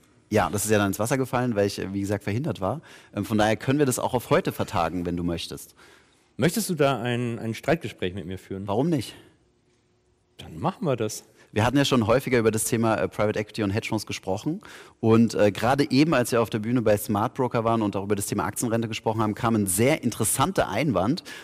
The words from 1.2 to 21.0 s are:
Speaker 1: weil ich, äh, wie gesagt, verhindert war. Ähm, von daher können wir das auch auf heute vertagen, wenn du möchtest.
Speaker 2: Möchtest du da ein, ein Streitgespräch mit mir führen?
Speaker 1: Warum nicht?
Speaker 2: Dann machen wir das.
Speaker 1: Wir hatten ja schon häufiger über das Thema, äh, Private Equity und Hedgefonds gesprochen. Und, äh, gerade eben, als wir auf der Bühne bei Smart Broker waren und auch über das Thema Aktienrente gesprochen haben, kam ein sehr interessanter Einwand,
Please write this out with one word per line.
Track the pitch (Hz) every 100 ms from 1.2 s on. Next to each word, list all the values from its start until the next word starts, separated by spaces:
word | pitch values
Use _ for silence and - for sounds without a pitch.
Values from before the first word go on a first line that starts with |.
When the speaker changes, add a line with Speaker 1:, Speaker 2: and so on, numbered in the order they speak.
| 127 123 123 101
Speaker 1:
weil | 101
ich, | -
äh, | 92
wie | 98
gesagt, | 98 101
verhindert | - 107 143 95
war. | 95 143 - - -
Ähm, | 104
von | 95 107
daher | 107 110
können | - 143
wir | 135
das | -
auch | 104
auf | 123 -
heute | 156 156
vertagen, | - 104 98 82 90 87
wenn | 87
du |
möchtest. | 87 85 - 73 - _ - - _ _ _ -
Speaker 2:
Möchtest | 147 226 190
du |
da | 156 139 123
ein, | 123 120 120 113
ein | 113
Streitgespräch | 110 - 165 120 - 92
mit | 92 80
mir | 95
führen? | - 95 101
Speaker 1:
Warum | 101 160
nicht? | 151 - - - _ _ _ _ _ _ _ _ _ _ _
Speaker 2:
Dann | 82 82
machen | 147 - 175
wir | 120
das. | 110 - - _ _
Speaker 1:
Wir | 104
hatten | 117 139
ja | 135
schon | 131 104
häufiger | 123 127 123
über | 110
das | 107
Thema, | - 117 113 107
äh, | 90
Private | - 107 104
Equity | 107 -
und | 101
Hedgefonds | 104 - 110 -
gesprochen. | 101 - 98 151 190 - - - -
Und, | 113 113 113
äh, | - 104
gerade | 101 110 135 -
eben, | 127 156
als | 139 120
wir | 117
auf | 113
der | 113
Bühne | 107 127
bei | 107 104
Smart | - 101 123
Broker | - 123 120
waren | 113 117
und | 104 98
auch |
über | 101
das | 101 -
Thema | 104
Aktienrente | 85 - 123 113 113
gesprochen | 110 117 110
haben, | 107
kam | 101 120
ein | 113 98
sehr | 92 123 160
interessanter | 120 - 110 - 151 185 -
Einwand, | 101 151 92